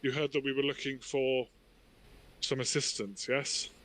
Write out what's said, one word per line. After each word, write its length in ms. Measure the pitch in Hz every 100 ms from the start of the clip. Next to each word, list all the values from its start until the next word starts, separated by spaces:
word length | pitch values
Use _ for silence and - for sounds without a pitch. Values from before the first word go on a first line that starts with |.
You 120 | 139
heard 200 | 131 147
that 100 | 147
we 100 | 139
were 100 | 135
looking 360 | 139 139 139 135
for 480 | - 139 131 131 120 - - - - - - - - -
some 200 | - 135
assistance, 640 | 123 147 - - 104 101 -
yes? 400 | 131 147 - - -